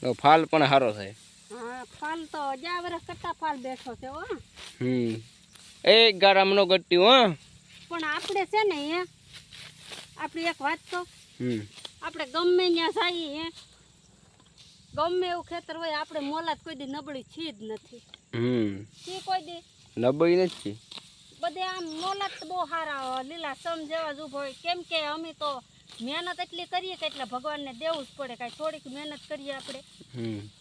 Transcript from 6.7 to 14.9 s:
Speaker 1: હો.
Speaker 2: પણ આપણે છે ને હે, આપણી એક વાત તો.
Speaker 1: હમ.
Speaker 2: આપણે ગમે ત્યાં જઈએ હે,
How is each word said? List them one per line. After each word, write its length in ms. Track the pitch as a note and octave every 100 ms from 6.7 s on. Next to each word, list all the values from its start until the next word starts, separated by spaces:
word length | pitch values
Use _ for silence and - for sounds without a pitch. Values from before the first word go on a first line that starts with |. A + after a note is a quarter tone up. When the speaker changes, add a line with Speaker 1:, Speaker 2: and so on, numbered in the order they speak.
| F#3 - F3 G3 C4 A3+
Speaker 1:
હો. 60 | D3+ - - - - -
Speaker 2:
પણ 160 | E4+
આપણે 420 | D#4 D4+ - G4+ F#4
છે 180 | G#4
ને 100 | G#4+
હે, 260 | D#4+ C#4+ E4+ F4+ - - - - - - - - - - -
આપણી 260 | D4+ D#4+
એક 180 | E4 E4
વાત 180 | C#4 D#4+ -
તો. 160 | F4+ F4+ - - -
Speaker 1:
હમ. 200 | B2 A2+ G#2 - - -
Speaker 2:
આપણે 240 | D#4 E4 C#4+
ગમે 440 | C#4+ F4 F4+ F#4
ત્યાં 380 | E4+ E4 - F4
જઈએ 300 | F4 D#4+ D4
હે, 80 | E4 E4+ - - _ _ _ _ _ _ - _ - - -